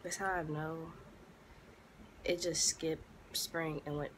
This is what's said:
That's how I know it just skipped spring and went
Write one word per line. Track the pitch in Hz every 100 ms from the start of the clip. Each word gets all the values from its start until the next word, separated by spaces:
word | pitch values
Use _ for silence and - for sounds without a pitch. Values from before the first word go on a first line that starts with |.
That's | 180 175
how | 196
I | 185
know | 156 151 156 165 165 160 - - - - - - - - - - - -
it | - 175
just | 175 160 -
skipped | - 160 160 - - -
spring | - - 170 165 151 147
and | 147
went | 143